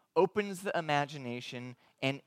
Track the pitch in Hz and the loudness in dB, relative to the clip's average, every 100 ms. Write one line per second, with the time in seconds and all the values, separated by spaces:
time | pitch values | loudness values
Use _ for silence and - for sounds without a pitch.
0 | _ - 185 208 202 185 202 - 160 143 | _ 4 4 4 -4 -4 -4 -2 2 2
1 | 143 147 127 120 - 123 123 123 _ _ | 0 -4 -6 -6 -8 -10 -10 -14 _ _
2 | 135 139 | -2 -2